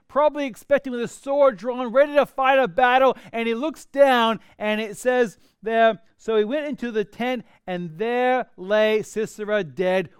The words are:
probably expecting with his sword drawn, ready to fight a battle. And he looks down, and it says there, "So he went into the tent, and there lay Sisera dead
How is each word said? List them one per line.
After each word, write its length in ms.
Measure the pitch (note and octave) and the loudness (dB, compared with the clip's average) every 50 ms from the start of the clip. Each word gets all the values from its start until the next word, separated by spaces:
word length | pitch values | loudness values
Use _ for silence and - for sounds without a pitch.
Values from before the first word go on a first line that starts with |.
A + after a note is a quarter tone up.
| _ _ | _ _
probably 380 | - C4+ D4+ D4+ C#4+ D4 C#4+ | -2 0 0 0 0 -2 -6
expecting 440 | C4 F#3+ - - - C#4 C4 - C4+ | -6 -8 -14 -2 0 0 0 0 -4
with 120 | A#3+ A#3+ | -6 -6
his 100 | A#3 - | -6 -8
sword 460 | - - - C4+ C#4 C#4+ C#4 C4+ A3 E3 | -10 -12 -8 -4 2 2 4 2 2 0
drawn, 340 | G#3 B3+ A#3 B3 B3+ A#3 | -6 -8 -6 -6 -6 0
ready 220 | G#3 C4+ D4 D4 D4 | 4 4 4 4 4
to 100 | C#4+ C4 | 2 0
fight 340 | - _ C4+ C4 C4 C#4 C4+ | 2 _ 0 2 4 4 4
a 80 | B3+ | 2
battle. 480 | F#3+ E3 - B3+ B3 B3+ C4 C4+ B3+ - - - - | 0 2 2 2 4 4 4 4 4 2 -2 -8 -10
And 160 | - A#3 A#3 | -8 -4 -4
he 80 | A#3 A3+ | -4 -4
looks 300 | A3+ C#4+ D#4+ C4 - - | -4 -4 -6 -8 -10 -16
down, 560 | _ - C#4 C#4 C4+ B3+ A#3+ A3+ A3+ A3 - - _ _ - | _ 2 4 4 6 6 4 2 0 -2 -4 -10 _ _ -6
and 220 | G#3 G#3+ G#3+ G#3+ | -4 -4 -4 -4
it 160 | A3 G#3 G3+ | -6 -8 -10
says 420 | - - B3+ B3+ B3 A#3+ F#3+ - _ _ _ _ _ | -4 -2 0 2 2 0 0 -4 _ _ _ _ _
there, 380 | G3 A3 A3+ A3+ A3+ A3+ A3 A3 _ _ _ | -6 -2 2 4 4 2 2 -2 _ _ _
"So 220 | _ - A3 A3+ G#3+ | _ -6 -2 0 0
he 60 | G#3+ | 0
went 220 | G#3 C#4 D#4 C#4+ | 0 -4 -6 -6
into 240 | D4+ B3+ - A#3+ A#3+ | -6 -8 -8 -8 -6
the 140 | G#3+ G#3+ G3 | -4 -6 -6
tent, 400 | - - - A#3 B3+ B3+ A#3 - _ _ _ _ | -6 -8 -6 -6 -6 -6 -6 -10 _ _ _ _
and 320 | F#3 F3+ F3 F3 E3 D#3 E3 | -8 -8 -8 -8 -10 -8 -8
there 480 | A3 A#3 A#3+ B3 B3 B3+ B3+ B3+ A3 - _ | -6 -4 -2 0 0 0 0 -2 -4 -8 _
lay 460 | - F3+ F#3+ G#3+ G#3+ G#3+ G#3+ A3 G#3+ | -16 -6 -2 0 2 2 2 0 -2
Sisera 640 | - - - G#3 A3 - - - G#3 G3+ G#3+ G#3 F#3 | -4 -6 -6 -6 -6 -6 -8 -12 -6 -4 -4 -4 -4
dead 440 | C#3+ B2 F3+ F3+ F#3 F#3 F#3+ F3 B2 - | -6 -6 -4 -2 0 0 -2 -2 -6 -12